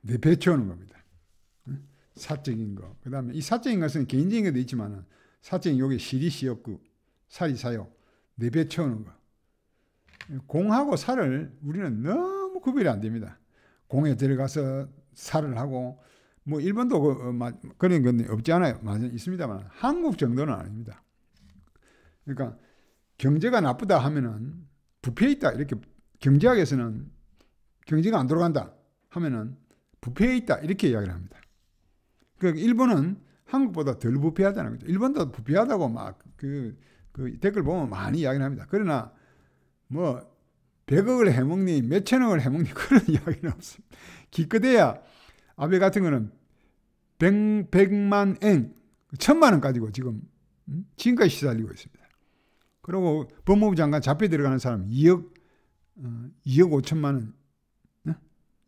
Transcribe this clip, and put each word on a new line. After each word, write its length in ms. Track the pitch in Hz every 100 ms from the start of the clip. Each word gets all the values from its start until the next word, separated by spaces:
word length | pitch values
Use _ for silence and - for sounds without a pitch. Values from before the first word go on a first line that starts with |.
내 160 | 110 117
배 180 | 156 170
채우는 320 | 180 156 101
겁니다. 300 | 87 95 - _ _ _ _ _ _ -
응? 180 | 139 - _ _
사적인 600 | - - 147 139 113 110
거. 220 | 98 87 -
그다음에 320 | 123 135 123
이 60 | 147
사적인 400 | 143 233 240 208
것은 260 | 156 143 135
개인적인 380 | 131 175 226 196
것도 120 | 131
있지만은 440 | 127 123 104 101 90 _ _ _
사적인 360 | - 185 180 135
요게 200 | 135 123
시리 320 | - 131 165
시욕구, 500 | 139 131 113 - 101 _ _ _ _ _
사리 280 | - 170 135
사욕, 440 | 123 117 95 _ _ _ _ -
내 140 | 120
배 180 | 123 160
채우는 360 | 147 143 110
거. 80 | 107 _ _ _ _ _ _ _ _ _ _ _ - 135 -
공하고 500 | 151 202 226 285 277
사를 560 | - 254 156 135 156 -
우리는 400 | 143 165 180 107
너무 580 | 135 254 359 392 381 370
구별이 280 | - 262 180
안 120 | 107
됩니다. 380 | 107 113 98 - _ _ _ _ _
공에 300 | 135 151 123
들어가서 720 | 139 131 135 151 135 135 139 - _
사를 440 | - - 160 151 117
하고, 420 | 139 127 127 135 _ _ _ _
뭐 160 | - 151
일본도 400 | 165 208 247 170
그, 280 | 147 135 123
어, 40 |
마-, 200 | 120 120 - - -
그런 240 | 180 175
건 240 | 123 120 113
없지 220 | 113 123
않아요. 260 | 170 170 113
많이 240 | 107 104 123
있습니다만 580 | 120 180 185 139 98 98
한국 480 | - 247 339 330 185
정도는 340 | 131 123 151
아닙니다. 500 | 101 85 107 110 - _ _ _ _ - - _ _ _ _ _ _
그러니까 340 | - 135 127 110 _ _ _ _ _ _
경제가 440 | 131 151 214 240
나쁘다 380 | 151 127 202 170
하면은 680 | 127 151 120 107 120 165 165 _ _ _
부패 280 | 131 120 247
있다, 220 | 277 147
이렇게 240 | 113 143 - - _ _ _
경제학에서는 920 | 135 143 226 240 160 139 117 110 143 - _ _ _ _ _ _ -
경제가 320 | 156 175 220
안 80 | 127
돌아간다 480 | 160 170 143 90 - _ _ _
하면은 480 | 175 165 120 110 135 _ _ _ _
부패 360 | 120 123 233 254
있다, 220 | 247 -
이렇게 320 | 156 196 165
이야기를 220 | 113 98
합니다. 280 | 87 92 - _ _ _ _ _ _ _ _ _ _
그러니까 260 | 180 160
일본은 560 | 220 233 254 180 156 202 - _ _
한국보다 520 | 269 262 170 139 117
덜 140 | 117 135
부패하다는 540 | 151 160 196 196 127
거죠. 140 | 117 -
일본도 460 | 185 254 294 135
부패하다고 560 | - 113 160 240 214 143
막 300 | 113 101 98 - -
그, 420 | 139 143 120 123 _ _ -
그 260 | - 127 113
댓글 220 | 196 208
보면 260 | 143 180 117
많이 300 | 95 98 151
이야기를 240 | 139 139
합니다. 220 | 135 135 -
그러나 440 | 202 202 139 117 _ _ _ _ _ _ _ _
뭐 500 | 139 175 127 - _ _ _ _ _ -
백억을 460 | 147 208 254 208
해먹니, 500 | 123 131 180 185 156
몇천억을 580 | 117 175 190 254 240 175
해먹니, 280 | 123 147 170
<laughs> 20 |
그런 280 | - - 262 -
이야기는 440 | 151 - 151 165
없습니다. 440 | - - - - - - - _
기껏해야 720 | - 160 220 254 240 147 107 - _ - _ _ -
아베 220 | 147 185
같은 240 | 190 202
거는 280 | 180 135 107 _ _ _ _ _ _ _ _ _
백, 520 | 170 202 214 214 175
백만 680 | 180 196 202 202 202 196 185
엔, 320 | 208 175 117 - _ _ _ 139
천만 340 | - 320 294
원 80 | 175
가지고 300 | 135 123 110
지금, 320 | 104 127 107 - _ _ _ -
음? 180 | 143 196 -
지금까지 340 | 240 240 202
시달리고 420 | - 143 113 107
있습니다. 360 | - - _ _ _ _ _ _ _ _ _
그리고 460 | - 185 180 151 139 -
법무부 300 | - 202 214
장관 260 | 170 151 151
잡혀 280 | 135 147 214
들어가는 300 | 160 139 131
사람 260 | 127 113 95
이억, 460 | 123 160 180 170 _ _ _ _ _ _ -
어, 320 | 127 117 123 -
이억 280 | 139 131 180
오천만 420 | 147 - 160 147 139
원, 180 | 113 - _ _ _ _ _ _
네? 100 | 156 160 _ _ _ _